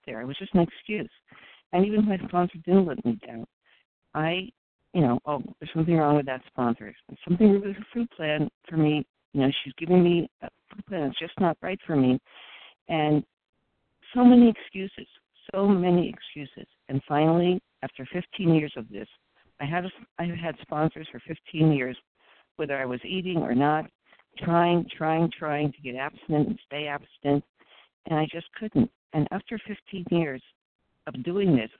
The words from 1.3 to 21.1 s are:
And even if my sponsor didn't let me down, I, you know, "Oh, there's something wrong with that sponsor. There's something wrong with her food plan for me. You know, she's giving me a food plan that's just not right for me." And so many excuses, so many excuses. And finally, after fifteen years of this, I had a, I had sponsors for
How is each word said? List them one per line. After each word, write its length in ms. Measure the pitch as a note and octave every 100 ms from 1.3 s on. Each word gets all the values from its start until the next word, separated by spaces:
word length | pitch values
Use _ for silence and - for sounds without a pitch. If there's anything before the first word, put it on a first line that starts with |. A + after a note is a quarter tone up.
| - - - _
And 140 | F3+ G3+
even 140 | G#3+
if 40 | G#3+
my 220 | F#3+ -
sponsor 300 | F3 F3+ E3 E3+
didn't 220 | F#3+ F3+
let 180 | A#2+ A#2
me 140 | G#2+ -
down, 200 | A#2 - _ _ _ _ _ _
I, 360 | D#3 D#3+ F3+ F#3+ - _ _ _
you 80 | F#3
know, 180 | C3+ B2 -
"Oh, 160 | C#3+ - -
there's 120 | D3+
something 220 | E3 E3 E3
wrong 220 | D3 D3
with 80 | C#3
that 160 | C3 -
sponsor. 460 | - A#2+ A#2 G#2+ - -
There's 120 | - -
something 220 | F3 G#3+
wrong 140 | G3
with 140 | G3+ G3
her 80 | A3
food 160 | A#3+ A#3
plan 380 | - D#3 D3+ D3 - -
for 80 | D#3+
me. 300 | D3+ D3+ - _ _
You 100 | C#3+
know, 100 | C3+ C#3
she's 100 | C3+ -
giving 260 | E3 F3+
me 260 | F3 E3+ E3 _
a 80 | - _ -
food 160 | G#3 -
plan 140 | F#3
that's 160 | C#3+ -
just 200 | E3 -
not 160 | F3+ D#3
right 180 | E3+ F#3 -
for 80 | D3+
me." 240 | B2+ B2+ _ - - - - _ -
And 340 | D#3+ D3+ D3+ - _ _ _ _ _ _ _ -
so 120 | B3 B3+
many 240 | B3 A#3
excuses, 580 | G#3+ - F#3+ F#3+ - - _ _ _ -
so 120 | G3 G3+
many 440 | F#3+ F3+ F3 E3
excuses. 580 | - - D3+ C#3 - - _ -
And 120 | C3+ -
finally, 540 | D3 D#3 E3 F3 F3+ - _
after 220 | C3+ - C3
fifteen 420 | F3+ - - E3+
years 200 | D#3+ D3+ -
of 140 | A2+
this, 180 | G2+ A2 _ _ _ _ -
I 40 | D3+
had 200 | F3 F#3
a, 40 | - - -
I 60 | E3+
had 300 | E3+ E3+ -
sponsors 460 | - D3+ D#3+ -
for 120 | D#3+